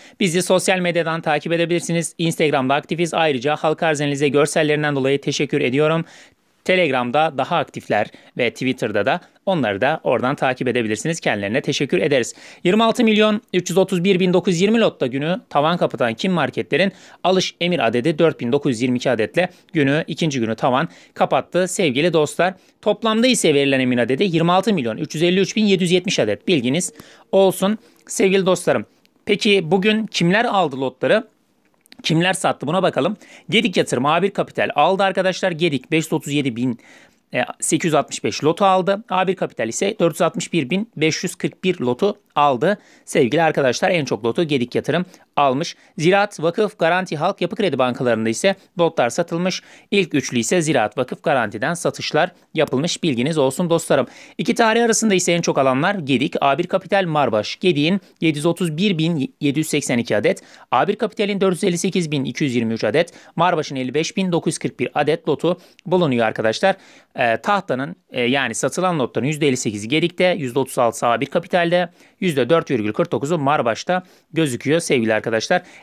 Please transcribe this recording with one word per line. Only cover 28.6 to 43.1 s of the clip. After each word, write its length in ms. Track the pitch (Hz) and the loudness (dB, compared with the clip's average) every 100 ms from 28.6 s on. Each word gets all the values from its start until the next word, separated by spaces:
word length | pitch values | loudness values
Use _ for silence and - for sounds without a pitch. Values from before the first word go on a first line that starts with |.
| - 123 104 _ _ _ - | 2 0 -2 _ _ _ -4
Peki 440 | 208 226 196 160 | 0 2 2 2
bugün 360 | 196 208 214 214 | 2 2 0 -2
kimler 380 | - 170 202 | 0 2 2
aldı 360 | 240 202 165 131 | 2 0 0 -2
lotları? 440 | 135 - 131 202 - _ _ _ _ _ _ - | -6 -2 2 2 0 _ _ _ _ _ _ -10
Kimler 300 | - 160 180 | -2 2 2
sattı 340 | 180 147 131 131 | 0 -2 -2 -2
buna 160 | 180 | 0
bakalım. 340 | 180 - 170 214 - - - | 0 0 -2 -4 -12 -20 -2
Gedik 260 | 196 196 175 | 0 2 0
Yatırım 300 | 156 127 139 | 0 0 0
A 160 | 165 | 0
bir 80 | 190 | 0
Kapital 380 | - 151 - 104 | -2 -4 -2 -2
aldı 280 | - 156 190 | 2 2 2
arkadaşlar. 480 | 196 190 185 175 190 | 0 0 -2 -2 -4
Gedik 400 | 160 170 143 - | 0 0 -2 -2
beş 140 | 160 | -2
yüz 80 | 156 | 0
otuz 200 | 156 151 | -4 -2
yedi 240 | 143 139 113 | -2 -2 -2
bin, 220 | 127 117 - - - _ _ | -2 -4 -10 -20 -20 _ _
e, 100 | 127 - - | -6 -4 -6
sekiz 280 | - 160 165 | -2 -2 0
yüz 60 | |
altmış 300 | 147 139 - | 0 0 -4
beş 200 | 123 - | -6 -2
lotu 200 | 143 170 | 0 2
aldı. 400 | 196 190 180 202 - | 4 2 2 -2 -2
A 180 | 185 185 | -2 0
bir 100 | 185 | -2
Kapital 320 | 160 - 113 | -4 -4 -6
ise 280 | 113 196 - | -4 -4 0
dört 140 | 170 | 0
yüz 80 | 156 | 2
altmış 300 | 165 - - | -2 -2 -4
bir 180 | 170 127 | -2 -2
bin 200 | 185 220 - | -2 -4 -2
beş 280 | 156 147 | 0 0
yüz 100 | 180 | -4
kırk 300 | - 160 - | -6 -6 -4
bir 160 | 180 175 | -4 -2
lotu 360 | 123 123 196 208 _ | -2 0 -2 -2 _
aldı. 440 | - 147 127 156 208 _ - | 0 2 2 0 -2 _ -20
Sevgili 380 | - | -4